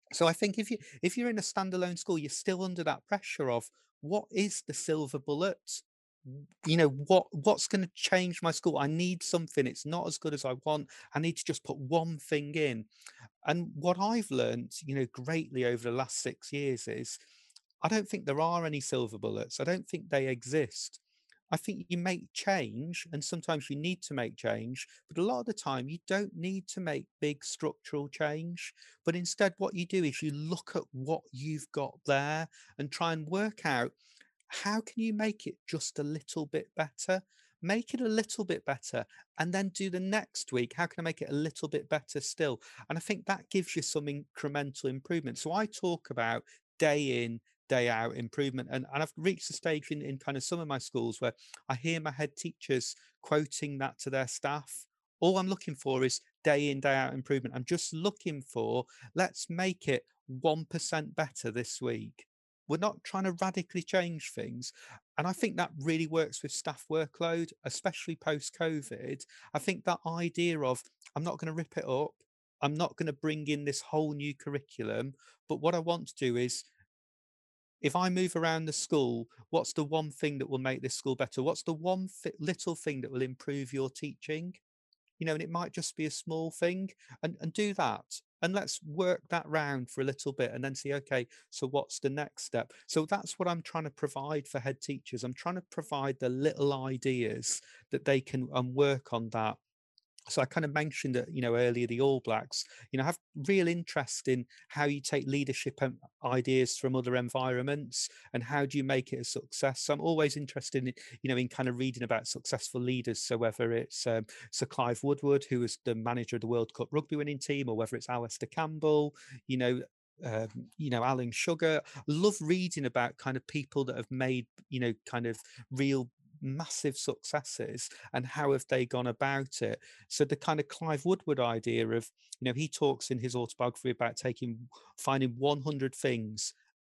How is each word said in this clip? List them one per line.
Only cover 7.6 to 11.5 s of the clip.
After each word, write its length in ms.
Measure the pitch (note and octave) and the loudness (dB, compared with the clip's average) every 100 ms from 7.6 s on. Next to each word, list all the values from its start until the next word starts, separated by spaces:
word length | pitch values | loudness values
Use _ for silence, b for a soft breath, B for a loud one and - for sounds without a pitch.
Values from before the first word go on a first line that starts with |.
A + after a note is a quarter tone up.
| - | 2
gonna 220 | G3 F3+ | 0 0
change 480 | - - F#3 F3+ E3+ | -2 4 4 4 0
my 80 | E3+ | 0
school? 280 | D#3 F3 C#3+ | 2 2 2
I 100 | C#3+ | 2
need 340 | D#3+ F3+ F3+ | 2 0 0
something. 420 | - F3 E3 - | 0 0 2 0
It's 220 | B2+ - D3 | 0 -2 -6
not 220 | E3+ F3+ | -4 -4
as 100 | D3 | -4
good 160 | D#3+ | -4
as 100 | D3 | -2
I 100 | C3+ B2 | -4 -2
want. 240 | D#3 D3+ D3 B B | 0 0 -2 B B
I 60 | D3 | 0
need 160 | E3 D#3+ | 0 0
to 80 | |
just 180 | - | -2